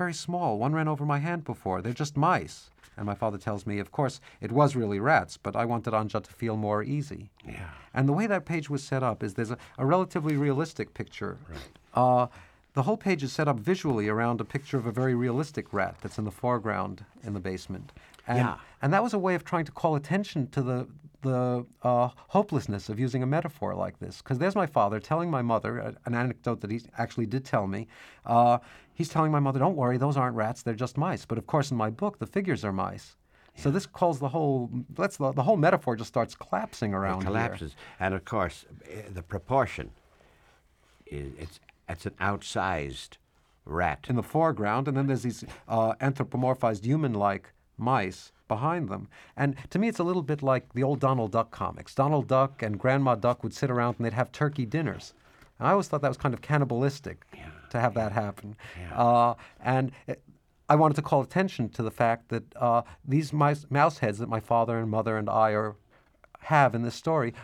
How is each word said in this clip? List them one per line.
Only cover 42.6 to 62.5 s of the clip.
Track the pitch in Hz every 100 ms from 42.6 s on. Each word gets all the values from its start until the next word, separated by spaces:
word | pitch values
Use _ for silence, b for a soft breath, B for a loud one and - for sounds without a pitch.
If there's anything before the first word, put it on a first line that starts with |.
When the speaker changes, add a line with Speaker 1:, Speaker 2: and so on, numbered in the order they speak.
| 95 82 71 67 - - _ _ _ _ -
Speaker 2:
rat. | 80 87 - -
Speaker 1:
In | 120
the |
foreground, | 110 156 160 107 104 117 139
and | 135
then | 139
there's | 123
these, | 120 113 - B B
uh, | 113 113 110
anthropomorphized | 135 135 117 127 127 127 117 104 113
human-like | 156 143 104 101 98 - _ _ -
mice | 113 131 95 - - _ -
behind | 110 147 175 107
them. | 98 101 B B B
And | 143 135 -
to | 180
me, | 226
it's | 214
a |
little | 175 185
bit | 143 147
like | 135 139 -
the | 120
old | 135 135
Donald | 135 131 110
Duck | 113 113
comics. | - 92 - - -
Donald | 139 151 107
Duck | 131 135 -
and | 110 104
Grandma | 127 139 135 113
Duck | 120 123
would | 110
sit | - 135
around | 123 120 117
and | 117
they'd |
have | 107 123
turkey | - 151 147 113
dinners. | 151 135 92 - - b b b b
And | 123
I |
always | 196 185
thought | 147
that | 135
was | 127
kind | 143
of | 117
cannibalistic | - 147 127 120 139 139 92 82 _
Speaker 2:
Yeah. | - - - -
Speaker 1:
to | 120
have | 120
that | 107 107
happen. | 110 104 98 104 104 B 90
Speaker 2:
Yeah. | 90 120
Speaker 1:
Uh, | 120 120 120 113 B B
and | 123 131 131 - B
it, | - _ - _ _ -
I | 151
wanted | 156 151
to |
call | 147 143
attention | 127 180 190 - 113
to | -
the | 110
fact | - 117 117 -
that, | 117 110